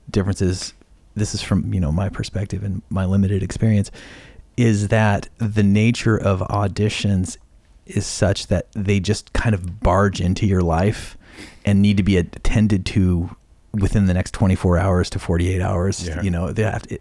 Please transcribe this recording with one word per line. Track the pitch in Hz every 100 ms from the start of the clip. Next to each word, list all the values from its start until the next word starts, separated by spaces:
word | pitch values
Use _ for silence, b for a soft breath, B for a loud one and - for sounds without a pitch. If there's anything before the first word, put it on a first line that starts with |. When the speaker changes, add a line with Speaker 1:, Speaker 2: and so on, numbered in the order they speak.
| -
Speaker 1:
differences, | 101 95 92 95 92 - - _ _ _
this | 107 104
is | 104
from, | - 95 104
you | 95
know, | 76
my | 82 95
perspective | - - 95 101 95
and | 101 92 -
my | 95
limited | 92 98 98 98
experience, | 90 - 110 104 - B B B B B - -
is | 117 104 104
that | 110 107 101 - -
the | 110 107
nature | 101 104 113 120 117 107
of | 98 92 98
auditions | 101 101 92 107 - 101 95 95 - - - _ _ -
is | 104 -
such | - 95 98 -
that | 90 -
they | 107 98 101
just | 90 101 -
kind | - 117
of | 98 87 90
barge | 90 92 101 87
into | 87 95 104
your | 92
life | 85 82 98 - - - B B B B
and | 104 98
need | 101 101
to |
be | 95 92
attended | 82 - - 113 104 98 -
to | 107 92 87 92 - _ _ _
within | 107 98 110
the | 95
next | 90 -
twenty-four | - 95 95 92 90
hours | 95 90 87
to | 101
forty-eight | - 85 90 92
hours. | 92 92 98 - 87
Speaker 2:
Yeah. | 80
Speaker 1:
You | 98
know, | 85 87
they | -
have | 107 -
to, | - -